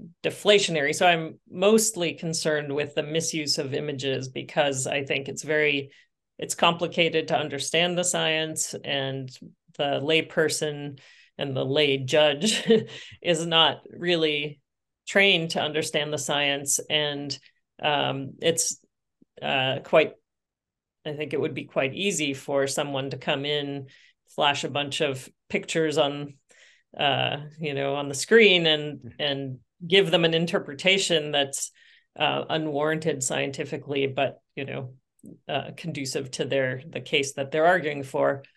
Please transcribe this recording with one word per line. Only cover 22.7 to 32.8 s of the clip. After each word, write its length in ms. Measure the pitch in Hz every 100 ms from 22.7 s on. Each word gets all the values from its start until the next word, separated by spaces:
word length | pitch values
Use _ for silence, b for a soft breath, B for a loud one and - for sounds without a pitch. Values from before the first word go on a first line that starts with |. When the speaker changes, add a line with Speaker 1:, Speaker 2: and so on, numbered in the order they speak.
| 151 147 139 139
Speaker 1:
to 80 | 131
come 260 | - 143
in, 440 | 139 147 143 143 135 b b _ _
flash 340 | - 147 139
a 60 | 156
bunch 320 | 135 143 -
of 260 | 151 131 - _ -
pictures 480 | 185 - 165 160 151
on, 360 | 143 143 147 - _ b b b _ -
uh, 420 | 147 127 127 143 151 151
you 160 | 156
know, 220 | 139 139 139
on 120 | 143
the 60 |
screen 520 | 139 - 226 208 180 160
and, 340 | 151 147 143 117 -
Speaker 2:
Yeah. 80 | 147
Speaker 1:
and 320 | 139 135 127 _ _ 170
give 240 | 190 180
them 140 | 175
an 100 | 165
interpretation 1000 | 165 170 196 - 139 185 190 - 165 151
that's, 400 | 147 139 - - b b b b -
uh, 280 | 147 139 -
unwarranted 720 | 160 156 143